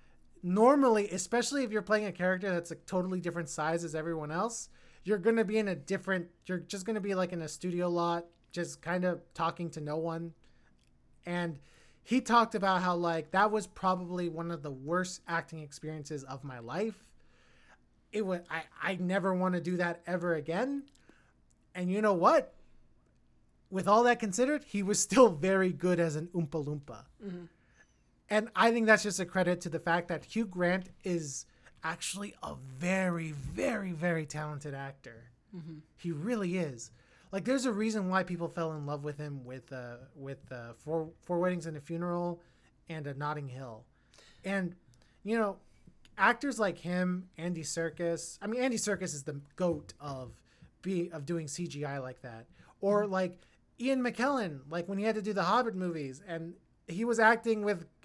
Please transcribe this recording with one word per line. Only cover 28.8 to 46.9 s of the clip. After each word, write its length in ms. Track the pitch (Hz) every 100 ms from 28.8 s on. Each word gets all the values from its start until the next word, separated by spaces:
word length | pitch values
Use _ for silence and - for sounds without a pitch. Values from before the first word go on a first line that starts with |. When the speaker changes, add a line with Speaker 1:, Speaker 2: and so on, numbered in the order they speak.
| 220
Speaker 1:
that's 160 | 208
just 180 | 208 185
a 40 |
credit 360 | 180 185 175 180
to 60 | 180
the 100 | 156
fact 300 | 170 170 170
that 160 | 160
Hugh 220 | - 220 214
Grant 440 | 180 175 185 180 -
is 420 | 190 175 147 - - _ - -
actually 520 | 160 165 - 190 208 -
a 120 | - 131 131 131
very, 540 | 180 190 185 170 160
very, 600 | 147 131 190 262 220 190
very 340 | 160 175 165 151
talented 480 | 151 151 147 147
actor. 560 | 139 139 139 123 117 120 _ _ 185
Speaker 2:
Mm-hmm. 220 | 160 156 - -
Speaker 1:
He 160 | 175
really 460 | 147 196 226 185 185
is. 320 | 156 120 - - _ - -
Like, 120 | 196
there's 200 | 208 269
a 80 | 254
reason 360 | 202 220 214 185
why 160 | 185
people 240 | 180 170 170
fell 240 | - 160
in 140 | 156 147
love 180 | 147
with 140 | 147 143
him 260 | 151 139
with, 280 | 123 131 -
uh, 240 | 131 120 120 131 147
with, 220 | 135 135 -
uh, 220 | 123 117 113
Four, 260 | 147 160 160 -
Four 160 | - 175
Weddings 280 | 180 180 160
and 100 | 151
a 40 |
Funeral 600 | 147 165 175 175 175 170 - _ _ _ -
and, 180 | 160 143
uh, 60 | 135
Notting 320 | 147 151 139
Hill. 360 | 127 131 113 - _ _ - - -
And, 300 | 190 196 175 185 _ - _ _
you 140 | 196 226
know, 200 | 208 196 - - - - - -
actors 400 | 202 240 285 226
like 200 | 202 -
him, 500 | 170